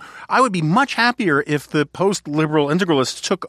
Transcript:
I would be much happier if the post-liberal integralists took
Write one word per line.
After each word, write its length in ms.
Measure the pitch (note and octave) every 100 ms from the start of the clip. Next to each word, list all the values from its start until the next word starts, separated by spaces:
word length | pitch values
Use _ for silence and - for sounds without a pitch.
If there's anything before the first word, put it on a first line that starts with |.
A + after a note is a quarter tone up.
| - - -
I 120 | A3+
would 120 | B3+
be 100 | F#3
much 320 | D#3 G#3+ C#4
happier 500 | - A#3+ A#3+ F#3+ C#3+ D3+
if 220 | D3 -
the 180 | D#3 C#3+
post-liberal 840 | - G3 F#3 D3+ D3 D#3 D3+ C#3+
integralists 520 | F3 F3+ C#3+ B2 -
took 240 | - F#3+